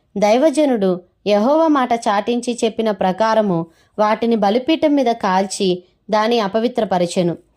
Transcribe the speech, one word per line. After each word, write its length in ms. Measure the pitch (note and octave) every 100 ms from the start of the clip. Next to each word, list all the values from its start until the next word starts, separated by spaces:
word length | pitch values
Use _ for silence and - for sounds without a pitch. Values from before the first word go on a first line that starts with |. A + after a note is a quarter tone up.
| _ G3+
దైవజనుడు 760 | G#3 A#3+ D#4 D4 D4 A#3+ F#3+ F3+ - _ G3
యెహోవా 400 | G3+ A3+ D#4 D#4+
మాట 260 | C#4+ B3
చాటించి 640 | A#3 A#3 G3+ G#3+ A#3+ A#3+ A#3 A3+
చెప్పిన 260 | A3 A3
ప్రకారము 720 | G3+ F#3 F3+ A3 A3 G#3 E3+ E3 _ _ -
వాటిని 360 | G#3+ A3 A#3 A3+
బలిపీఠం 600 | G3+ A#3 B3+ D#4+ D#4 C#4+
మీద 100 | B3
కాల్చి 800 | A#3 G3+ F#3 G3 - G3 F3+ - _ -
దాని 300 | G#3+ A3 A#3+
అపవిత్రపరచెను. 1000 | G3 A3 A#3+ B3 G3+ F#3 F3 G3 F3 D#3+ _